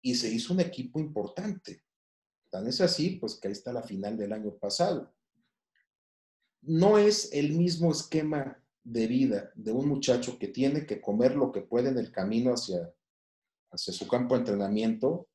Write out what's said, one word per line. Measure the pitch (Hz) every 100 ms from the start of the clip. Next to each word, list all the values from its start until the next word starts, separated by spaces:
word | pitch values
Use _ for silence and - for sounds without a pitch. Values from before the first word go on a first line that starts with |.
Y | 127 120
se | 113
hizo | 117 -
un | 185
equipo | 170 - 123 156
importante. | 151 165 - - 208 190 - - _ _ _ _ _ _ _
Tan | 190 220
es | -
así, | 175 - 170 -
pues, | 110 -
que | 98
ahí |
está | 101 127
la | 123
final | - 95 104 110
del | 101
año | 107 104 -
pasado. | 101 - 180 156 - _ _ _ _ _ _ _ _ _ _ _ _ _ _ _
No | - 160 196 214
es | 208 208 -
el | 143 147
mismo | 160 175 165 170
esquema | 147 - 156 156 151 135 - _ _
de | 120 117 113
vida | 127 127 101 -
de | - 107
un | 123 147
muchacho | 135 131 120 120 -
que | 101
tiene | - 135 147
que | 147 104
comer | - 104 127 143
lo | 135
que | 101
puede | - 120 127
en | 127
el | 107
camino | - 95 113 123
hacia, | 120 - 87 85 _ _ _ _ _ _ _ _
hacia | 87 -
su | 90 -
campo | 123 120
de | 127
entrenamiento | - 101 98 107 113 110 135 170 -